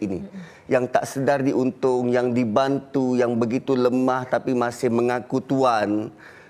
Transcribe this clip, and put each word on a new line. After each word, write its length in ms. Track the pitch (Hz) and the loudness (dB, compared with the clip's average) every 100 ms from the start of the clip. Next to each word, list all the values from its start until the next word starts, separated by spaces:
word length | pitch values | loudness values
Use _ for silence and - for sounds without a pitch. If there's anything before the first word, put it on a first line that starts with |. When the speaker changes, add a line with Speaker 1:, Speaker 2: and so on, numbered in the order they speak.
Speaker 1:
ini, 240 | 101 87 - | -6 -6 -8
Speaker 2:
Mm-mm. 400 | - 170 - - | -14 -18 -18 -2
Speaker 1:
yang 160 | 127 123 | 0 2
tak 160 | - - | -2 -2
sedar 320 | 139 135 143 135 | -4 0 0 0
diuntung, 640 | 107 127 - 135 123 123 | 0 0 0 0 0 2
yang 240 | 123 123 120 | 0 2 0
dibantu, 800 | 117 123 135 139 139 139 127 127 | 0 0 0 -2 -2 -2 0 2
yang 240 | 120 117 | 0 0
begitu 320 | 117 131 135 | 0 -2 0
lemah 560 | 131 123 127 131 127 127 | 2 2 2 0 0 -2
tapi 240 | 120 135 | -2 0
masih 400 | 123 120 120 123 | -2 -2 -2 0
mengaku 480 | 117 120 123 123 131 | 2 0 -2 -2 -6
tuan, 720 | - 135 127 110 104 104 110 - - - | -2 2 4 2 0 -2 -4 -12 -20 -20